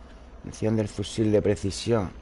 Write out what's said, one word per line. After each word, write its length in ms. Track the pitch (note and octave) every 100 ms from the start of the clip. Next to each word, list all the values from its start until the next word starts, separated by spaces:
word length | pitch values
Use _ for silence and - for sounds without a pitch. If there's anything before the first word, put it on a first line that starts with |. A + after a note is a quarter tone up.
| - - - -
munición 340 | - - A2 A2
del 120 | G#2
fusil 420 | - G2+ - G#2+
de 120 | G#2
precisión. 680 | G2 G2+ G2+ - - A#2 F2+ -